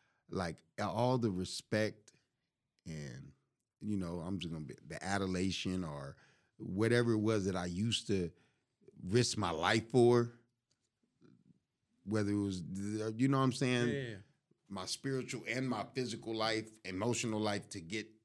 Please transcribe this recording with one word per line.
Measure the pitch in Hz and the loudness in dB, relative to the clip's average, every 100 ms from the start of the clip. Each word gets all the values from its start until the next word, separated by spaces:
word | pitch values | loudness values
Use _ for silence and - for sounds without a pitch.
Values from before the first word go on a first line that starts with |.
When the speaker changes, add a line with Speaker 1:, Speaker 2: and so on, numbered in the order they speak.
| _ _ _ | _ _ _
Speaker 1:
Like, | 95 87 82 _ - | -4 -4 -6 _ -6
all | 104 101 123 127 | -2 2 2 4
the | 117 | 2
respect | 92 92 - - 107 107 - - _ _ _ _ _ _ _ - | 0 -4 -6 -2 0 0 -2 -16 _ _ _ _ _ _ _ -12
and, | 78 71 65 67 - _ _ _ _ | -10 -10 -12 -16 -20 _ _ _ _
you | 104 101 | -4 -4
know, | 87 87 | -2 -4
I'm | 82 98 | -4 -6
just | 85 | -4
gonna | 80 | -6
be, | 73 - - | -8 -12 -12
the | 82 | -8
adulation | 90 98 95 90 95 90 98 92 | -2 -2 0 0 0 -2 -2 -4
or | 82 73 69 - - _ _ - | -4 -8 -10 -14 -20 _ _ -14
whatever | 107 92 113 120 120 | -6 0 4 4 4
it | 110 | 2
was | 107 110 | 2 2
that | 95 92 | 2 -2
I | 90 | -2
used | 87 113 110 - | -2 0 0 0
to | 98 87 - _ _ _ _ - - | 0 -2 -6 _ _ _ _ -20 -12
risk | 90 113 120 - | 0 2 2 2
my | 92 | 0
life | 80 87 113 110 | 2 4 4 4
for, | 131 120 120 117 - _ _ _ _ _ _ _ _ - _ _ _ _ _ _ _ | 8 8 8 4 -4 _ _ _ _ _ _ _ _ -20 _ _ _ _ _ _ _
whether | 98 107 101 | -4 0 2
it | 101 | 0
was, | 101 92 78 95 101 107 110 | 0 -2 -6 -6 -6 -4 -4
you | 110 131 | 2 2
know | 139 | 4
what | |
I'm | 131 | 2
saying? | 120 127 123 120 | 2 2 2 2
Speaker 2:
Yeah, | |
yeah, | 139 127 | -2 -6
yeah. | 101 - _ _ _ - | -10 -16 _ _ _ -12
Speaker 1:
My | 98 92 | -8 -6
spiritual | - 135 135 123 123 98 | -6 -4 -4 -4 -6 -4
and | 120 131 | -2 -2
my | 110 98 | -2 -4
physical | - 123 110 110 | -4 -4 -6 -6
life, | 110 110 110 107 - | -2 0 0 -4 -10
emotional | 92 92 113 113 117 107 | -8 -2 0 0 0 0
life, | 107 104 - | 0 -2 -6
to | 98 | -12
get | 80 107 104 - | -8 -8 -8 -14